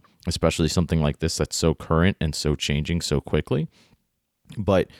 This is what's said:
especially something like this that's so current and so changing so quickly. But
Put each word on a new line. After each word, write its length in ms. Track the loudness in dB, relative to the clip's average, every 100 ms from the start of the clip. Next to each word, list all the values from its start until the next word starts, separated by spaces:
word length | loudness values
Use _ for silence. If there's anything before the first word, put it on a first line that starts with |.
| _ _ -6
especially 400 | 0 0 2 0
something 340 | 0 0 2
like 160 | 0 0
this 200 | -4 -2
that's 180 | -4 0
so 180 | 0
current 440 | 0 0 2 2 2
and 140 | -4 -2
so 180 | -2
changing 480 | -2 -2 -2 -2 -4
so 200 | 0 -2
quickly. 480 | 0 -2 0 -4 -4 _ _ _ _ _ _ _ _ -6
But 320 | 2 2 2